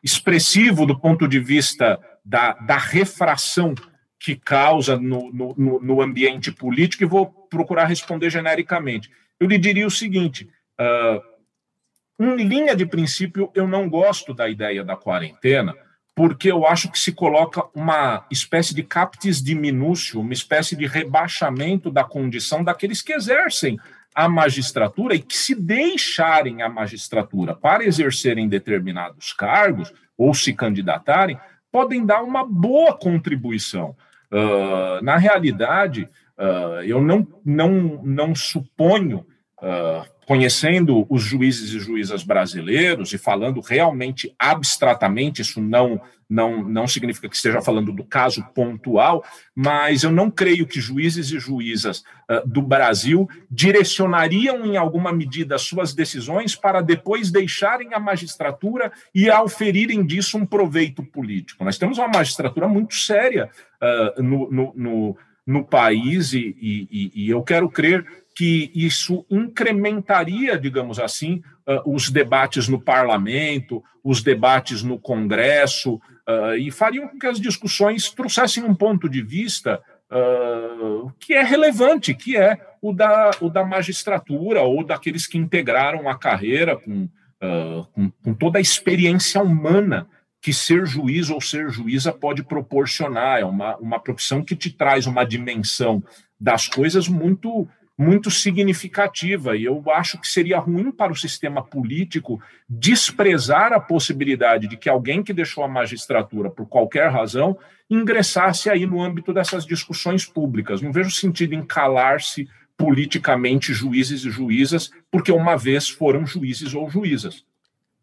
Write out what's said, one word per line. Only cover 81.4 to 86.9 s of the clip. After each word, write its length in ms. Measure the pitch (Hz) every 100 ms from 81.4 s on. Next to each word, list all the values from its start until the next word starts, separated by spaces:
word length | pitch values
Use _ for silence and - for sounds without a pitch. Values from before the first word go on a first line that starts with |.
relevante, 680 | 247 285 302 214 254 311 -
que 240 | 123 240 240
é 220 | 196 208 - _
o 100 | 208
da, 380 | 185 214 214 208 190
o 80 | 170
da 160 | 175
magistratura 1000 | 185 190 175 185 - 196 - 143 185 220
ou 200 | 127 139
daqueles 460 | 156 156 165 160 -
que 100 | 170
integraram 680 | 165 180 127 123 139 156 143
a 100 | 127
carreira 580 | 139 98 104 139 165 -
com, 320 | 107